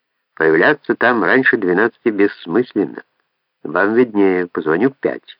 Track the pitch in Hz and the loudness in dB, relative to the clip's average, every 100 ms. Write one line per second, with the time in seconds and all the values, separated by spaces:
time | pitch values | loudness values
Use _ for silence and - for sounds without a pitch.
0 | _ _ _ - 80 82 104 151 - 120 | _ _ _ -2 0 2 2 0 -4 -2
1 | 117 123 90 120 135 127 95 90 113 - | 0 0 2 2 2 0 0 0 0 -2
2 | - 104 101 - - 87 123 - 82 58 | -4 0 0 -2 -4 -2 -2 -2 -4 -6
3 | - _ _ _ _ _ - 82 98 113 | -20 _ _ _ _ _ -6 -2 0 2
4 | 123 104 98 90 87 - 78 80 123 135 | 0 2 2 2 -2 -4 -2 0 0 -2
5 | - 58 - - | -6 -6 -12 -20